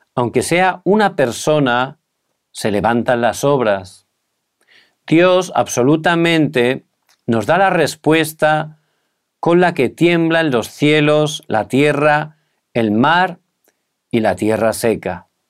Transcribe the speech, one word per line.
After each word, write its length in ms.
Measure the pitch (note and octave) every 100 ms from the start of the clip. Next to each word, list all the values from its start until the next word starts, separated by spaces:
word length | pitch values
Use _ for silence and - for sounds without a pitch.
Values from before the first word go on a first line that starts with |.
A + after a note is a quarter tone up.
| _
aunque 300 | - A#2+ -
sea 380 | - E3+ F#3 F3+
una 320 | E3+ G#3+ G3+ -
persona, 840 | B2 A2+ - D3+ C3 B2 C3 D3 _ _ _ _ _
se 180 | - A2
levantan 500 | G2+ G2+ A#2 A2 A#2+
las 240 | A#2 G2+
obras. 640 | C#3 C#3+ A2+ G2 F#2+ - _ _ _ _ _ _ _ _ _ _ -
Dios 440 | D#3+ F3+ F#3 F3+ -
absolutamente 1300 | A#2+ - B2+ D#3+ F3 E3+ E3+ E3 D3 C3 A#2+ C3+ - _ _ _ -
nos 220 | A#2 G#2+
da 100 | E3+
la 140 | F#3+
respuesta 1080 | F3+ C#3 - D3 D#3+ D#3 D#3 D3+ D#3 D#3 - _ _ _ _ _ _
con 200 | D#3+ E3+
la 140 | F3
que 160 | F3 A#2+
tiemblan 640 | - E3+ E3+ E3 E3 D#3+
los 180 | B2 G#2
cielos, 720 | - D3 D3+ D3 D3+ D3+ - -
la 200 | A2 G2+
tierra, 680 | B2+ D3 C#3+ D3+ D3 D#3 _ _ _ _ A#2+
el 160 | A2
mar 480 | G#2+ C#3 F3 F#3 F3 _ _ _ _ _ _ _
y 80 | A#2
la 160 | G#2+ F#2
tierra 380 | G#2+ G#2+ A2
seca. 540 | G#2 A#2 F#2 F#2 F2+ - _